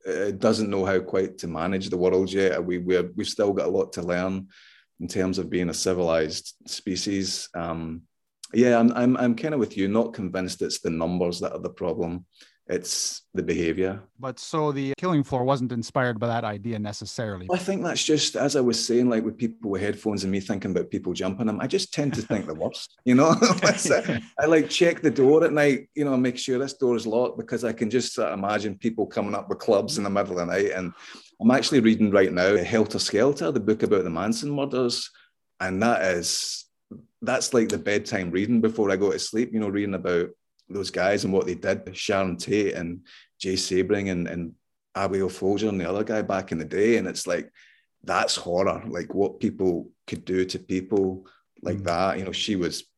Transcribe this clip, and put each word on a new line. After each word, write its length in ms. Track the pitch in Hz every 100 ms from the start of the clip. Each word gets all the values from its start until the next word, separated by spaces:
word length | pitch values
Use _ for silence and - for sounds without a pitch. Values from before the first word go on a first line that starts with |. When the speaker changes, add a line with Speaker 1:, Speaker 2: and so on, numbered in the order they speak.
| 95
Speaker 1:
uh, 220 | 82 101
doesn't 400 | 95 113 113 104
know 140 | 98
how 160 | 92 95
quite 360 | 92 95 95 -
to 100 | 87
manage 420 | 80 90 95 95
the 80 | 92
world 340 | 90 92 92
yet. 320 | 98 95 80
We, 140 | 90 90
we're, 320 | 87 90 87 -
we've 100 | 107
still 260 | - 101
got 140 | 98 87
a 40 |
lot 220 | 95 -
to 80 | -
learn 440 | 87 87 92 95 95 - - _ _ _
in 80 | 85
terms 300 | 98 92 92
of 120 | 82
being 180 | 87 87
a 60 |
civilized 800 | 78 95 90 85 82 78 - - _ -
species. 840 | - - 92 104 98 92 - -
Um, 480 | 85 85 82 82 82 _ _ _ _ -
yeah, 260 | 113 123 117
I'm, 140 | 117
I'm, 240 | 120 123 127
I'm 180 | 123
kinda 240 | 117 156 147
with 180 | 107 104
you, 120 | 95
not 260 | 110 113
convinced 480 | - 92 92 92 -
it's 160 | 85 -
the 120 | -
numbers 500 | 82 82 90 87 87
that 120 | 90
are 40 | 92
the 120 | 87
problem. 540 | - 80 - 85 87 - _ - _ -
It's 540 | 90 - - - - _
the 80 | -
behavior. 580 | 80 82 82 80 92 107 - _
Speaker 2:
But 200 | 131 123
so 340 | - 160 151
the 220 | 139 135 135
Killing 260 | 180 156
Floor 220 | 131 131
wasn't 260 | 127 139 123
inspired 480 | 120 110 143 123 110
by 100 | 117
that 160 | 117
idea 340 | 113 104 113 107
necessarily. 680 | 104 104 104 - 110 95 92
Speaker 1:
I 60 | 175
think 240 | 185 190
that's 200 | 175 117
just, 340 | - 151 - -
as 200 | 139 143
I 60 |
was 200 | 123 113
saying, 280 | - 120 123
like, 120 | 113
with 140 | 110 -
people 340 | 117 - 104
with 100 | 95
headphones 400 | 101 101 110 101
and 100 | 95
me 80 | 98
thinking 300 | 95 98 98
about 180 | 87 85
people 220 | 98 92
jumping 340 | 85 95 98 110
them, 120 | 104
I 60 | 131
just 260 | 190 -
tend 220 | - 143
to 80 | 123
think 240 | - 107 78
the 80 |
worst, 420 | 78 104 - - _
you 100 | 127 127
know? 180 | 156 165
<laughs> 40 | 233 180
It's, 260 | 208 202 160
uh, 280 | 143 - 120 -
Speaker 2:
<laughs> 80 | -
Speaker 1:
I, 80 | 151
like, 240 | 165 -
check 320 | - 170 165
the 80 | 156
door 340 | 120 135 156
at 80 | 165
night, 380 | 147 147 127 -
you 120 | - 143
know, 100 | 131
make 220 | 127 123
sure 200 | - 127
this 140 | 135
door 240 | - 127 117
is 100 | 110
locked, 300 | 113 123 -
because 280 | 110 120
I 100 | 117
can 160 | 110 110
just 240 | 123 -
sort 140 | - 101
of 60 | 98
imagine 400 | 98 104 104 98
people 260 | 117 113 98
coming 280 | 117 101
up 160 | 101 98
with 80 | 101
clubs 400 | - 104 107 -
in 60 |
the 40 | 101
middle 300 | 98 98 90
of 60 | 85
the 80 |
night. 160 | 92 101
And 200 | 92 90 - - - - _
I'm 80 | 110
actually 300 | 135 - 143
reading 300 | 110 107 107
right 200 | 98 95
now 240 | 87 95 101
Helter 420 | 87 113 104 98
Skelter, 540 | - 101 131 143 165
the 80 | 131
book 220 | 101 110
about 220 | 104 101
the 60 | 90
Manson 400 | 82 104 113 147
murders. 600 | 143 139 127 123 - - _ _ _ _ _
And 220 | 92 95
that 180 | 117 110 92 87
is, 480 | 85 - - - - _ _ 90 _ _
that's 320 | 117 127 -
like 160 | 123 110
the 80 | 82
bedtime 540 | - 104 101 101 90
reading 320 | 90 104 120
before 280 | 113 113 101
I 60 | 95
go 160 | 98
to 60 | -
sleep, 340 | - 107 123
you 80 | 110
know, 80 | 104
reading 260 | 101 101
about 360 | 92 92 87 87 - _ _ _
those 200 | 98 90
guys 340 | - 92 104
and 80 | 98
what 120 | 95
they 100 | 85
did, 400 | 87 98 - -
Sharon 440 | - - 98 95 87
Tate 340 | - 104 98
and 300 | - 85 87 - - _ _
Jay 140 | 95
Sebring 580 | 95 - 92 92 101 98
and, 160 | 87 85
and 260 | 87 85 - _ _ _
Abigail 340 | 95 98 98 92
Folger 400 | - 95 101 107
and 100 | 98
the 80 | 85
other 160 | 98
guy 180 | 107 107
back 300 | - 98 92
in 60 | 82
the 60 |
day. 320 | 76 82 107 113
And 100 | 92
it's 200 | - 90
like, 260 | 87 - _ _ _ _ _
that's 320 | - 92 -
horror, 480 | - 87 87 95 85 80
like, 240 | 85 78
what 280 | 90 101 -
people 500 | 104 - 92 85 - _ -
could 180 | -
do 220 | - 92 92
to 120 | 90
people 680 | - 92 92 101 95 92 - _ _ _
like 160 | 87 101
Speaker 2:
Mm. 80 |
Speaker 1:
that. 340 | 92 85 95 80
You 60 |
know, 80 | 95
she 240 | 82 - 98
was 280 | 85 - -